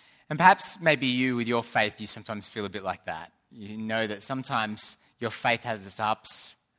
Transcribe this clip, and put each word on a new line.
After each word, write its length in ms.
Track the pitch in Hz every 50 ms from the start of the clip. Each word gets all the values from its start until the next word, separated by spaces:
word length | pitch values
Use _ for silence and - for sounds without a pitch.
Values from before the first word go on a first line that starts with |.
| - - - _ _ -
And 80 | 156 151
perhaps 420 | 175 185 196 - - - - 196
maybe 260 | 170 160 147 123 139
you, 300 | 127 123 123 131 127 123
with 100 | 120 117
your 160 | 117 120 117
faith, 380 | 113 - - 117 107 104 - -
you 60 | 107
sometimes 420 | - - 110 - - 107 104 - -
feel 160 | - 110 104
a 60 | 98
bit 140 | 98 101 95
like 200 | 92 87 - _
that. 280 | 92 82 80 85 - _ _ _ _
You 240 | - 117 101 104 107
know 300 | 110 110 110 110 113 113
that 160 | 104 107 101
sometimes 760 | - - 131 131 127 - 135 113 110 107 107 - - - - - _ _ _ _
your 120 | 117 110
faith 340 | - - - 123 117 113 -
has 200 | 120 110 101 95
its 160 | 98 - -
ups 540 | 107 107 110 - - - - - - - - _ _ _ _